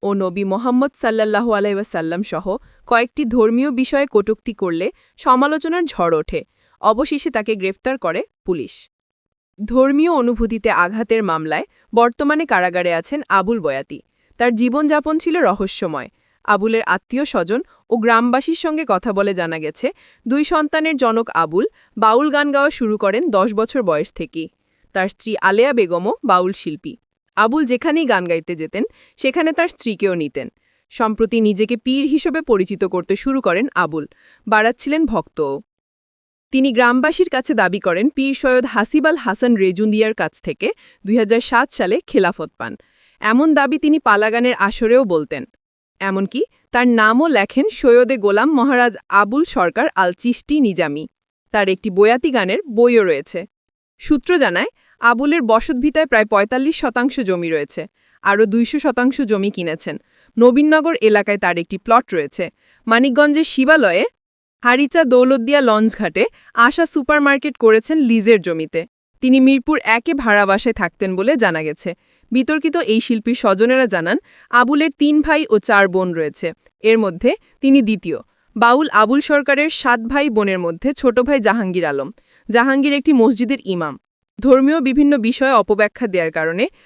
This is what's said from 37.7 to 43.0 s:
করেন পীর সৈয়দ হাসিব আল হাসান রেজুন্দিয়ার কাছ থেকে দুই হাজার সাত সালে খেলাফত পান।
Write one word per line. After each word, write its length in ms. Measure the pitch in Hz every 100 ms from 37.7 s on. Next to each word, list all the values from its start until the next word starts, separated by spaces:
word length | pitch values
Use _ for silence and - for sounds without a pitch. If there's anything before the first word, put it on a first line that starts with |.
| 196
করেন 260 | 190 175 269
পীর 200 | - 269
সৈয়দ 300 | 269 269 254 247
হাসিব 380 | 226 220 302 311
আল 100 | 311
হাসান 360 | 233 196 247 220
রেজুন্দিয়ার 580 | 190 180 214 214 214
কাছ 180 | 220 156 -
থেকে 280 | - - 359 - _ _
দুই 120 | 196 233
হাজার 260 | 214 233 -
সাত 180 | 240 277
সালে 240 | - 185 285 -
খেলাফত 440 | 285 180 - 156 -
পান। 160 | 113 - _ _